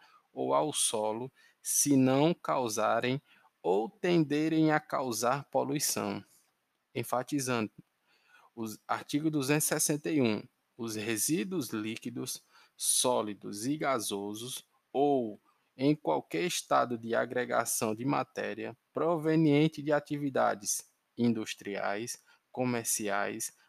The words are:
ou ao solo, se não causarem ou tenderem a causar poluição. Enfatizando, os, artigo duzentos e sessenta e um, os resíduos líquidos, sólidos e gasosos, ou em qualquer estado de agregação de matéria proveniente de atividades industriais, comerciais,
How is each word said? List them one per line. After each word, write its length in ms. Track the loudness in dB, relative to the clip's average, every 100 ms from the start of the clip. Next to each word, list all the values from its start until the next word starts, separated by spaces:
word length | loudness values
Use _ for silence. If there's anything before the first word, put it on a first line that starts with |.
| -18 _ _
ou 220 | -6 0
ao 180 | 0 0
solo, 580 | 0 -2 0 -2 -4 -8 -14 _ _
se 360 | -4 0 4 6
não 360 | 6 6 4
causarem 880 | 2 0 0 0 0 2 2 0 -2 -6 _ _ _
ou 280 | 0 0 0
tenderem 840 | -2 2 4 4 2 2 4 4
a 80 | 4
causar 640 | 0 -4 -2 0 0 0 0
poluição. 760 | -2 0 -2 -2 -2 -2 -4 -8 _ _ _ _ _ _ -8
Enfatizando, 760 | -4 -4 -2 -4 0 0 -2 -6 -20 _ _ _ _ -20 -18 -12
os, 240 | -10 -10 -6
artigo 420 | -6 -2 -2 0
duzentos 360 | 0 2 2 2
e 20 |
sessenta 420 | 0 0 0 0
e 120 | 2
um, 200 | 2 2 -4 _ _ -12
os 180 | -8 -4
resíduos 760 | -2 -2 0 0 -2 -4 -4
líquidos, 720 | -4 -6 -6 -8 -8 -8 -10 _ -20 _ -6
sólidos 880 | 0 2 2 2 0 -6 -10 -6 -4
e 120 | -2
gasosos, 880 | 0 -2 -2 -4 -6 -8 -10 -12 -16 _ _
ou 480 | 0 2 2 0 -6 _ _ _ -2
em 180 | 0 2
qualquer 480 | 0 -2 -2 -4
estado 540 | -2 -4 0 2 2 -2
de 180 | 0 0
agregação 800 | 0 -2 0 0 0 0 -2 -2
de 80 |
matéria 760 | -2 -2 -2 -6 -6 -6 -10 -12 _
proveniente 880 | -2 0 0 2 4 6 6 4 0
de 120 | 0
atividades 920 | 0 0 -6 -2 2 2 0 -4 -6 -8 _ _ 0
industriais, 1040 | 2 2 -4 -8 -8 -4 -4 -4 -6 -10 _ _ _
comerciais, 1000 | -4 -2 -2 -2 -2 -2 -2 -2 -4 -10 -12